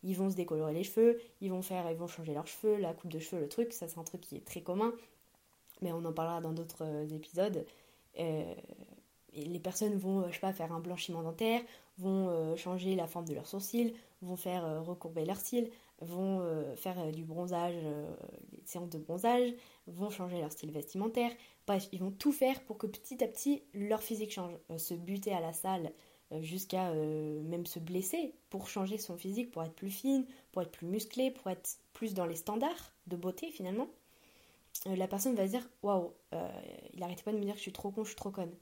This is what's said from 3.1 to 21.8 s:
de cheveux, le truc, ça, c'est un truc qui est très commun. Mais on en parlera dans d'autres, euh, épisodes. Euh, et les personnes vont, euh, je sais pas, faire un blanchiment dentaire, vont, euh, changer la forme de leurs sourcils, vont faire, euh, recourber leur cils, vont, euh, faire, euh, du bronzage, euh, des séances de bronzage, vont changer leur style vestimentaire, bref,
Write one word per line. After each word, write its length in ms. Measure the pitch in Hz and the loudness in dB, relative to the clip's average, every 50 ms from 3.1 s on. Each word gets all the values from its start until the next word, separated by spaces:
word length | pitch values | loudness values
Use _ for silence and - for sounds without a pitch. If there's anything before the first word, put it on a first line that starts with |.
de 80 | 160 160 | -4 -4
cheveux, 200 | 160 - - 175 | -4 -2 -2 -2
le 80 | 151 143 | -2 0
truc, 240 | - - 233 233 | 2 0 0 0
ça, 160 | 233 - - 165 | 0 -6 -8 -6
c'est 120 | - 170 | -6 -8
un 40 | 165 | -10
truc 180 | - - 185 | -8 -8 -10
qui 160 | - - - - | -10 -8 -12 -10
est 60 | - | -10
très 180 | - - 180 | -8 -10 -8
commun. 300 | 170 - 180 190 220 233 233 233 - - - _ _ _ _ _ _ _ _ _ _ - - - - | -4 -2 2 2 2 2 2 -2 -10 -18 -20 _ _ _ _ _ _ _ _ _ _ -20 -10 -4 -4
Mais 80 | 175 | -2
on 120 | 165 170 170 | -2 0 -2
en 100 | 165 160 | -2 0
parlera 280 | 160 165 165 170 170 | 0 0 0 0 -2
dans 100 | 165 160 | -2 -2
d'autres, 320 | 165 160 165 165 - - 160 | -2 -2 -4 -6 -6 -6 -4
euh, 240 | 156 151 151 151 151 | -2 -2 -2 -2 -4
épisodes. 540 | 156 156 156 - - 165 190 214 196 160 - - - - - - - _ _ _ _ - | -4 -8 -8 -6 2 2 2 4 4 0 -4 -4 -10 -20 -20 -20 -20 _ _ _ _ -2
Euh, 360 | 165 165 156 156 - 85 - - - - - - - - - - - _ _ _ _ _ - | 0 0 2 0 0 -2 -6 -8 -10 -14 -14 -16 -16 -18 -20 -20 -20 _ _ _ _ _ -10
et 120 | - 147 | -8 -4
les 140 | 160 175 175 | -4 -4 -2
personnes 360 | 165 180 180 - 214 208 214 196 | -2 -2 0 2 2 4 4 4
vont, 220 | 185 190 196 196 | 4 4 4 4
euh, 80 | 185 175 | 4 2
je 40 | 175 | 0
sais 60 | - | 0
pas, 120 | - 190 | 0 0
faire 220 | 190 196 165 160 165 | 0 0 -2 -2 -2
un 60 | 165 | -2
blanchiment 420 | 170 175 180 175 - - 170 165 | -2 -4 -4 -4 -2 -2 -2 -2
dentaire, 400 | 165 160 165 165 226 220 226 240 233 233 - - - - _ - | 0 -2 0 2 4 4 4 4 2 -2 -14 -20 -20 -20 _ -2
vont, 300 | 180 190 190 190 190 185 | 2 4 4 4 6 4
euh, 260 | 175 165 160 156 165 | 4 4 4 2 2
changer 400 | 165 - 180 180 185 180 190 185 | 0 0 -2 -2 0 2 4 4
la 100 | 190 170 | 4 2
forme 220 | 160 - 175 170 165 | 0 -2 -4 -4 -2
de 80 | 147 | -4
leurs 100 | - 156 | -4 -4
sourcils, 480 | - - 196 196 - - 233 240 233 226 226 - - _ _ - | -6 -6 -4 -4 0 4 4 4 4 2 -2 -14 -20 _ _ -6
vont 140 | 180 185 180 | -6 -6 -4
faire, 280 | - 190 180 180 170 | -2 -2 0 0 0
euh, 160 | 160 156 156 | 0 0 -2
recourber 440 | 165 170 180 175 - 170 165 165 160 | -2 -4 -6 -6 -6 -4 -2 0 0
leur 120 | 160 196 196 | 0 0 -2
cils, 320 | - - - 240 233 226 - - - - _ - | -2 0 2 2 2 2 -2 -12 -20 -20 _ -12
vont, 400 | - 170 175 180 190 190 190 185 | -10 -6 -2 0 2 2 2 2
euh, 340 | 180 170 165 156 151 143 131 | 2 2 0 0 0 -2 -4
faire, 240 | - - 190 180 180 | -4 -4 -4 -2 -2
euh, 120 | 170 156 | -2 -2
du 120 | 156 160 165 | -2 -2 -4
bronzage, 520 | 160 160 170 180 175 175 170 170 175 175 170 | -4 -4 -4 -2 0 0 2 2 2 0 0
euh, 320 | 160 151 147 147 147 160 - - - - - - - - | -2 -2 -2 -2 -4 -6 -8 -8 -10 -12 -12 -14 -16 -14
des 100 | - - - | -16 -14 -12
séances 240 | - - 175 175 175 | -8 -6 -6 -6 -4
de 80 | 165 160 | -6 -6
bronzage, 560 | 156 - 165 180 190 233 240 247 247 247 240 240 - - - - _ - | -4 -2 -2 2 4 6 6 6 6 4 2 -4 -10 -20 -20 -20 _ -12
vont 220 | 175 175 196 208 | -4 -2 -2 -2
changer 300 | - 196 185 180 180 175 | -2 -2 -4 -2 -2 -2
leur 100 | 160 156 | -2 -2
style 200 | 160 - - 156 | -4 -6 -8 -6
vestimentaire, 600 | 151 156 147 - - 190 202 226 226 240 240 240 240 - - - - _ _ - | -4 -4 -6 -4 -2 0 0 2 2 2 2 2 0 -4 -14 -20 -20 _ _ 2
bref, 200 | 202 190 | 2 2